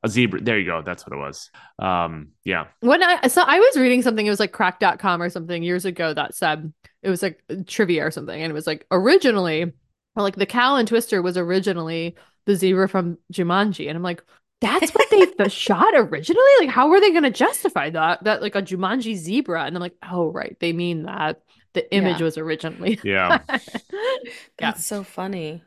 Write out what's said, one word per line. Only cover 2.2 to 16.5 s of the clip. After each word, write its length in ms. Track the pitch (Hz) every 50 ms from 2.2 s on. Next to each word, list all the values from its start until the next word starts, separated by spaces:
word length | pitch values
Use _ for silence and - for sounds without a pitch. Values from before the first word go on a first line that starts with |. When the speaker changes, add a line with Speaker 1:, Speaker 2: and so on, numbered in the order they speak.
| 76 73 _ _ _
Speaker 1:
yeah. 220 | 101 92 82 80 - _ _
Speaker 2:
When 200 | - 240 285 339 359
I, 240 | 349 359 - -
so 140 | 254 - 349 -
I 140 | - 294 359
was 180 | 427 523 523
reading 240 | 302 254 254 247 247
something, 240 | 240 254 226 220 208
it 40 | 208
was, 100 | 208 202
like, 120 | 214 196
crack 280 | - - 208 180 180 -
dot 200 | 214 190 175 -
com 220 | - 196 175 170
or 80 | 226 214
something 340 | 180 185 165 165 175 170 170
years 220 | 175 180 180 175
ago 280 | 190 175 175 170 160 151
that 220 | 151 143 - -
said, 360 | - 190 160 156 156 156 160 - _ _ - _ _
it 80 | - 190
was, 120 | 185 175 -
like, 180 | 190 156 _ _ _ - 190 180
trivia 380 | - - - 214 175 175 156 143
or 60 | 160
something, 300 | 156 - - 151 85 151
and 80 | 160 165
it 20 | 151
was, 140 | 151 156
like, 180 | - 160 151 - _
originally, 720 | 185 185 190 247 330 381 - 262 214 202 185 170 156 156 175
or, 600 | 175 - _ _ _ _ _ _ _ _ 220 202
like, 120 | 196 190
the 100 | 190 196
cow 300 | - - 247 240 262 285
in 100 | 269 233
Twister 360 | 214 240 226 233 - 226 190
was 160 | 175 185 175
originally 760 | 185 175 170 180 190 185 202 185 170 160 160 165 165 165 170 165 _ _ _ _ _ _
the 100 | - 202
zebra 320 | 175 190 185 185 185 190 190
from 280 | - 190 175 175 170 - _ _ -
Jumanji. 540 | - 180 170 175 190 202 214 185 - 147
And 80 | 143 156
I'm 60 | 170 180
like, 180 | 180 175 170 _ _ _ _ _ _ _ _
"That's 300 | - 202 269 370 320 320
what 180 | - - 554 -
they 160 | 453 403 370
Speaker 3:
<laughs> 120 | 370 -
Speaker 2:
th-, 140 | - 202 196
shot 420 | - - - - 202 170 - 427 427
originally? 480 | 285 220 156 160 147 160 - 339 440 523 554